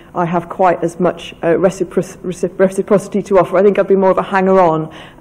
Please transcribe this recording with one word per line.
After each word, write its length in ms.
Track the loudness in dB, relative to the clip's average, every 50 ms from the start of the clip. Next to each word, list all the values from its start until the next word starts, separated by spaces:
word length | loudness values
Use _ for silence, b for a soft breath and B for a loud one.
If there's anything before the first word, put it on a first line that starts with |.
| B B B
I 100 | -4 -4
have 240 | -2 -2 -4 -4 -6
quite 340 | -4 0 0 0 0 0 -2
as 160 | -6 -4 0
much, 320 | -2 -2 -2 -4 -10 -18 -14 -6 -2
uh, 120 | 0 0
recipro-, 640 | 2 2 0 0 -2 -6 -4 -4 -4 -4 -6 -8 -14
recip-, 400 | -10 -10 -8 -6 -6 -6 -2 0
reciprocity 640 | 0 0 0 -2 -2 0 0 0 0 -2 -6 -6 -2
to 160 | 0 2 2
offer. 180 | 2 2 2
I 60 | 2 2
think 160 | 2 2 2
I'd 80 | 2 2
be 80 | 2
more 140 | 2 4 2
of 80 | 2 2
a 40 | 0
hanger-on 680 | -2 -2 0 2 4 4 4 4 4 2 0 -4 -6 B B B B B B